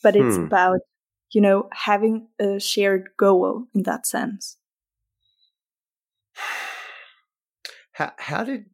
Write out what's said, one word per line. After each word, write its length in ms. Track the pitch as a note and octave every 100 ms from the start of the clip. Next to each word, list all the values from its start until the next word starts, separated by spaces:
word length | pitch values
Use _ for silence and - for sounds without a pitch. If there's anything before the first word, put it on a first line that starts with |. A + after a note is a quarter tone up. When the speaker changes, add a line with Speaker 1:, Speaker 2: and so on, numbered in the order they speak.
Speaker 1:
But 140 | G#3+ G3+
it's 220 | B2+ F#2+
Speaker 2:
Hmm. 80 | A#2
Speaker 1:
about, 340 | G3 F#3 F#3 - _ _ _ _
you 80 | A3
know, 260 | G3+ G3 -
having 560 | - - G#3 A3 A3 A3+ -
a 220 | G3+ G3
shared 480 | G3+ - G3 F#3+ F#3+ -
goal 480 | G3 F#3 F#3 - B3 G3+
in 80 |
that 240 | F#3 - -
sense. 480 | - - G3 - - _ _ _ _ _ _ _ _ _ _ _ _ _ _ _ _ _
Speaker 2:
<sighs> 40 | - - - - - - - - _ _ _ _ _ - - _
How, 200 | - D3+ -
how 260 | - D3
did, 220 | A#3 C4 -